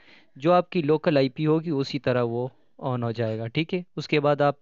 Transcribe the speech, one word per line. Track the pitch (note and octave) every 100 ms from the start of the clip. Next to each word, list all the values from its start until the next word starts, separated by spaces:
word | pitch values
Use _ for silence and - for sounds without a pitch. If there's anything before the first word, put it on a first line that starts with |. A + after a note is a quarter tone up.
| _ - _ C3+
जो | D#3
आपकी | F3+ F3 F#3
लोकल | C#3+ D#3 F3+ C#3+
आईपी | C3+ -
होगी | D3+ D#3+ E3
उसी | C#3 C#3 C#3+
तरह | C3+ B2
वो | A#2+ A#2+ B2+ - _ -
on | C#3+ B2
हो | A#2
जाएगा। | A2+ A2 A2 A2+
ठीक | D#3 E3
है, | F3+ - -
उसके | - D3+
बाद | C#3+ C#3+
आप | C#3+ -